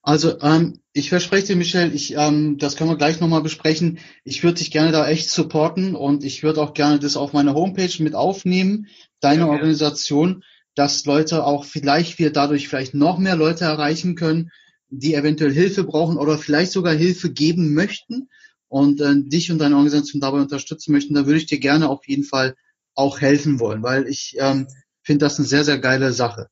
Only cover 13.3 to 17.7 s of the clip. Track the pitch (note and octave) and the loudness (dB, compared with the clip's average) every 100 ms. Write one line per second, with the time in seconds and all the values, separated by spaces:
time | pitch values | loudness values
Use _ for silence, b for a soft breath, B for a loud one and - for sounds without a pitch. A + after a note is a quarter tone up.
13.3 | F3 D#3 E3 F3 D#3 D3 E3 F3+ E3+ E3 | 2 0 0 -2 -2 -2 -2 -4 -2 0
14.3 | E3 E3 b b b _ C3+ C#3+ D3 D3 | 0 -2 b b b _ -6 -2 0 0
15.3 | D3+ D3 C#3 F#3 G3 E3 D#3 E3 D#3 D3 | 2 0 2 2 0 -2 0 0 0 0
16.3 | D3+ - D3 F#3 F#3+ F3 D#3 F3 F3+ F3 | -2 0 0 0 0 0 2 2 0 -4
17.3 | B2 D3+ E3+ D#3+ | 0 0 2 2